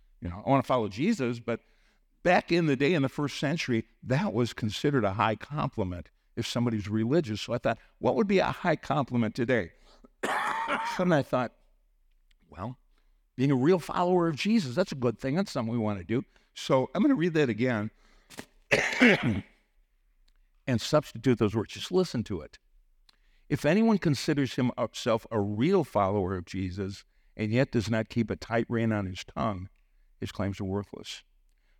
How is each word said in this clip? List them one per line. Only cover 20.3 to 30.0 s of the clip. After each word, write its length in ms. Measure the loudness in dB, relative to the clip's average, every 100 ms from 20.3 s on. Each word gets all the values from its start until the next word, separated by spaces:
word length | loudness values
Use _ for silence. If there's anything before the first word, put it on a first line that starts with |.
| _ _ _ -4
and 140 | -2
substitute 580 | 2 0 0 -2 2 4
those 160 | 2
words. 200 | 0 -4
Just 180 | -8 -2
listen 320 | 0 0 -2
to 160 | -4 -6
it. 160 | -10 -20 _ _ _ _ _ _ _ _ -6
"If 160 | 0 2
anyone 320 | 4 4 4
considers 580 | 2 0 0 0 0 0
himself 720 | 0 0 -6 -4 0 0 0
a 100 | -2
real 440 | 0 2 2 2
follower 520 | 2 2 2 2 0 -4
of 100 | -6
Jesus 580 | -6 -6 -6 -8 -10 -18 _ _ -6
and 160 | 0
yet 200 | 2 2
does 180 | 0 0
not 200 | 0 0
keep 220 | -2 -2
a 40 | -4
tight 300 | -2 -2 0
rein 220 | 0 0
on 140 | 0 -2
his 180 | -8
tongue, 460 | -10 -4 -4 -4 -10 _ _ _